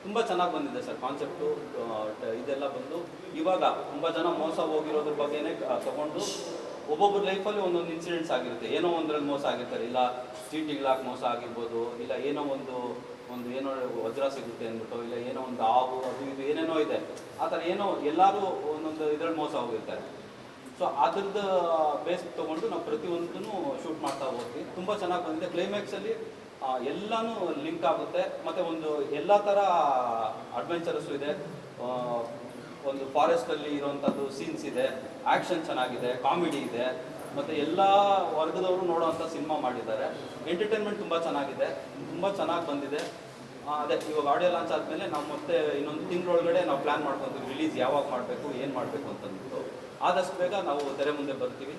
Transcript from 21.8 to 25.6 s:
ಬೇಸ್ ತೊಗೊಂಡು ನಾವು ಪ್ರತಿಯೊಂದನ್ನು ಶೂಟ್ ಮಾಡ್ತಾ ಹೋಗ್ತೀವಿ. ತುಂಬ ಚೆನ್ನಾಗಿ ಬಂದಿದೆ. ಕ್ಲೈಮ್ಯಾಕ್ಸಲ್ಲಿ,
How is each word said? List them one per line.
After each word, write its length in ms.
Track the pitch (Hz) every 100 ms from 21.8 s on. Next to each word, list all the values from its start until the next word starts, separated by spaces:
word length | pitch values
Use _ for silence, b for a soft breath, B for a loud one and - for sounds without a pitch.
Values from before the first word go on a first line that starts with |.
| 151 143 165
ಬೇಸ್ 300 | 175 - -
ತೊಗೊಂಡು 340 | 151 160 151
ನಾವು 140 | 165
ಪ್ರತಿಯೊಂದನ್ನು 1000 | 156 151 185 170 170 - 214 185 160 175
ಶೂಟ್ 180 | 170 151
ಮಾಡ್ತಾ 240 | 147 135 131
ಹೋಗ್ತೀವಿ. 500 | 120 117 147 151 -
ತುಂಬ 220 | 190 202
ಚೆನ್ನಾಗಿ 300 | 180 180 165
ಬಂದಿದೆ. 200 | 156 180
ಕ್ಲೈಮ್ಯಾಕ್ಸಲ್ಲಿ, 680 | 170